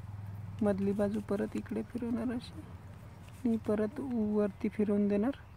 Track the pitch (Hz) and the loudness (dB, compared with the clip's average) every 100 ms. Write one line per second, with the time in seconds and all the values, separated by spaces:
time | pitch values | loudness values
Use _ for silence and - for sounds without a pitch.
0 | - - - - - - 208 196 196 202 | -12 -10 -10 -10 -10 2 2 4 2 2
1 | 202 214 202 202 214 214 - 220 220 233 | 2 0 -2 0 0 -2 -4 -4 -4 -4
2 | 233 233 240 240 - - - - - - | -2 -2 0 -4 -6 -12 -12 -14 -16 -16
3 | - - - - 240 220 - 208 214 233 | -16 -16 -16 -2 0 2 2 2 2 -2
4 | 269 240 208 208 208 - 214 - 208 208 | -2 0 4 4 2 2 -2 2 4 6
5 | 202 202 226 - - | 6 4 2 0 -10